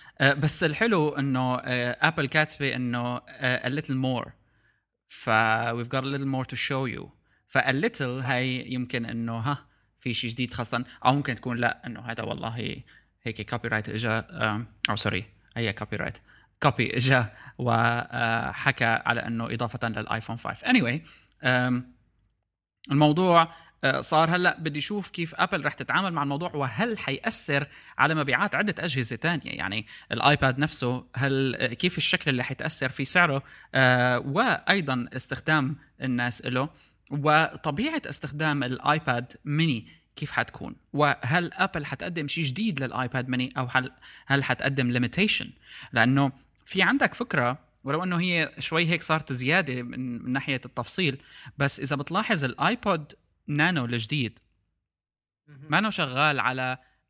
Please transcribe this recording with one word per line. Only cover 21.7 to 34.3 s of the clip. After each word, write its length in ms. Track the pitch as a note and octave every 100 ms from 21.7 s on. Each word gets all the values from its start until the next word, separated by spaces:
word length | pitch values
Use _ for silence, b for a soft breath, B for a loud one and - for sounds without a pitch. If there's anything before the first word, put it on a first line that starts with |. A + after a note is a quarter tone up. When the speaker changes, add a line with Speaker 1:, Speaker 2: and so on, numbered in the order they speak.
| B2 - - _ _ _ _ _ _ _ _ -
Speaker 1:
الموضوع، 640 | C#3+ D3+ D#3 F#3 E3+ E3 B B B
آه، 180 | C3+ C3+
صار 340 | C3 D#3 E3 F3+
هلأ 220 | F3+ -
بدي 220 | D#3+ D3
شوف 280 | - G#3 -
كيف 260 | - E3 E3
أبل 300 | F#3 F3+ C#3
رح 80 |
تتعامل 400 | - C3 E3 F#3+
مع 100 | D#3+
الموضوع، 320 | C#3+ C#3+ F3 D3+
وهل 420 | C3 A2 A#3 G#3+
حيأثر 680 | - C#3 - - - C#3+ C#3+ B B B
على 180 | C#3+ D#3
مبيعات 400 | C3+ B2+ G3+ C3+
عدة 200 | G#3 -
أجهزة 360 | E3+ C3 A2+ A#2
تانية؟ 360 | E3 E3+ -
يعني 340 | - F#2 G#2+ - B B
الآيباد 480 | A#2 C#3+ D3 C3+ B2+
نفسه، 480 | D3+ - B2 B2+ - B2
هل، 400 | C#3 C3+ C3+ -
آه، 120 | B2
كيف 300 | A#2+ F3+ E3+
الشكل 340 | - F3+ D3+
اللي 120 | B2+
حيتأثر 460 | B2 C3+ D#3 - C3
في 160 | - C3+
سعره، 380 | F#3 E3+ C#3 - B B C3+
آه، 440 | C3 B2 B2 B2
وأيضا 920 | C#3